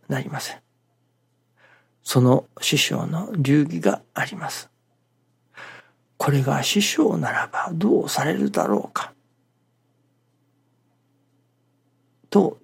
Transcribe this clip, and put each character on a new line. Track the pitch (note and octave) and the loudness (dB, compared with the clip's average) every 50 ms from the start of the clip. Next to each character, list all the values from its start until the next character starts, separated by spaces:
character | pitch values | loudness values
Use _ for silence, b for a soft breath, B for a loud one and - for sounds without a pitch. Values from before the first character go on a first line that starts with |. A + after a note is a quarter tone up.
| _ - | _ -8
な | C#3 C3 | -6 -6
り | C3+ - | -6 -8
ま | D3 - | -8 -10
せ | - - - | -10 -10 -12
ん。 | - _ _ _ _ _ _ _ _ _ _ _ _ _ _ _ _ _ _ _ b b b b b b b b b - | -14 _ _ _ _ _ _ _ _ _ _ _ _ _ _ _ _ _ _ _ b b b b b b b b b -6
そ | - - B2+ | 0 2 4
の | B2 B2 B2 - - - - - | 6 6 6 4 2 -4 -10 -8
師 | - - D3+ C#3+ | -4 0 0 0
匠 | - - - - E3+ | 0 0 -2 -4 -4
の | E3+ D#3 E3 G#3 A#3 A3+ | -4 -4 -6 -6 -4 -2
流 | E3 C3 C3+ C#3+ D3+ C#3+ | -2 2 4 4 4 2
儀 | D#3 E3+ E3 | 2 -2 -2
が | D3+ G2 - - - _ - | 0 0 0 -2 -4 _ -6
あ | - - | -6 -6
り | - G#3 | -6 -8
ま | F3 D#2+ - | -10 -10 -10
す。 | - - - - _ _ _ _ _ _ _ _ _ _ _ _ _ _ _ _ B B B B B B B B B B _ _ _ | -10 -10 -14 -16 _ _ _ _ _ _ _ _ _ _ _ _ _ _ _ _ B B B B B B B B B B _ _ _
「こ | - - D3 | -4 0 2
れ | C#3+ C#3 B2+ | 2 2 2
が | C3+ C#3+ C#3 C3+ | 2 0 -2 0
師 | - - G#3 G#3 | 0 2 2 2
匠 | - - - D4+ A3+ F3 E3+ | 2 2 2 2 2 2 0
な | C#3+ - - | -2 -2 -2
ら | - - - | -2 -4 -4
ば | - - - - E3+ | -6 -6 -6 -6 -4
ど | D#3+ G3+ A3 - - - | 0 2 4 4 2 2
う | - | 0
さ | - - - | -2 -2 -2
れ | D#3 - | -2 0
る | - - - | 0 -2 -2
だ | - - - | 0 0 0
ろ | - - - - - | 2 0 0 -2 -4
う | - | -6
か」 | - - - - _ _ _ _ _ _ _ _ _ _ _ _ _ _ _ _ _ _ _ _ _ _ _ _ _ _ _ _ _ _ _ _ _ _ _ _ _ _ _ _ _ _ _ _ _ _ _ _ _ _ _ _ _ _ _ _ _ _ _ _ _ _ - | -8 -8 -8 -12 _ _ _ _ _ _ _ _ _ _ _ _ _ _ _ _ _ _ _ _ _ _ _ _ _ _ _ _ _ _ _ _ _ _ _ _ _ _ _ _ _ _ _ _ _ _ _ _ _ _ _ _ _ _ _ _ _ _ _ _ _ _ 0
と | - G3+ F3+ D#3 - - | 2 4 4 2 0 -6